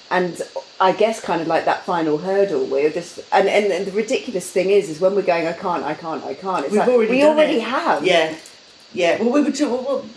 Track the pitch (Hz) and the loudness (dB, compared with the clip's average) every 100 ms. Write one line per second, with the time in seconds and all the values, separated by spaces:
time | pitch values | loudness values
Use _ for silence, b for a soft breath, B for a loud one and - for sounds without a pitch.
0 | - 180 180 - - - - - 190 180 | -4 -2 0 -4 -10 -10 -10 0 2 4
1 | 220 226 - 170 160 156 165 - - 175 | 0 0 -4 -4 0 0 0 -2 -2 -2
2 | 160 151 185 196 196 139 131 135 156 160 | 0 -2 0 2 2 0 -2 0 0 -2
3 | 170 - - 196 190 202 208 175 190 196 | -8 -14 -2 0 2 2 2 -2 -2 -4
4 | 220 262 - 185 - 190 180 202 160 151 | -2 -4 -4 -6 -4 -2 2 2 2 0
5 | 185 202 180 170 160 165 185 165 135 151 | 0 2 0 0 -2 -4 -4 -4 -4 -8
6 | 165 147 135 135 190 175 143 208 220 247 | -8 -8 -8 -8 -4 -4 0 0 4 4
7 | 220 262 294 311 294 247 220 285 330 147 | 4 4 4 6 4 2 -2 -2 0 0
8 | 180 170 156 160 - - - - - 180 | 2 2 2 -4 -16 -20 -20 -20 -12 -2
9 | 170 - 233 294 294 294 262 254 269 262 | 0 2 2 2 2 0 -2 -2 -2 -6
10 | - | -6